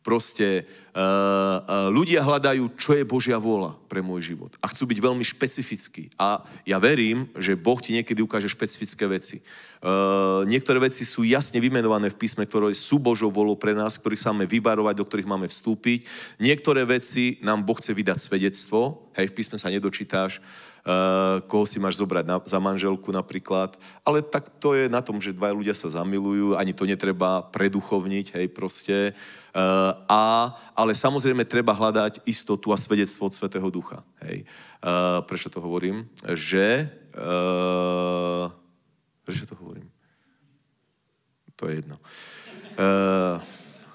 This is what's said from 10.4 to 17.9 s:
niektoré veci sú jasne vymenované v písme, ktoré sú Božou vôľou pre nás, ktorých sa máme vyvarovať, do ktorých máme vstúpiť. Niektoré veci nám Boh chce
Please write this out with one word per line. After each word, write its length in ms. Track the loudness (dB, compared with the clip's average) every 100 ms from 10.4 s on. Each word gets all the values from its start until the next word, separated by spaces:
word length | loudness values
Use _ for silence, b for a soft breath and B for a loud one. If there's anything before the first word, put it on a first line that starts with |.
| 2
niektoré 320 | 0 4 4
veci 240 | 4 0
sú 160 | -4 0
jasne 400 | 2 4 2 0
vymenované 480 | 2 2 2 2 0
v 80 | -2
písme, 320 | -4 -2 -2
ktoré 240 | 2 2
sú 240 | 0 2 2
Božou 320 | 4 2 0
vôľou 320 | 2 2 2
pre 160 | 0 0
nás, 240 | -2 -2
ktorých 200 | -4 -2
sa 120 | 0
máme 160 | 0 0
vyvarovať, 460 | 2 2 2 2 0
do 80 |
ktorých 240 | -2 -4 -2
máme 200 | -4 -2
vstúpiť. 560 | -4 -2 -2 0 -2 -4 B B B
Niektoré 480 | 0 0 2 2 2
veci 480 | 0 0 -2 -2 -2
nám 160 | -2 -2
Boh 160 | 0 -2
chce 160 | -2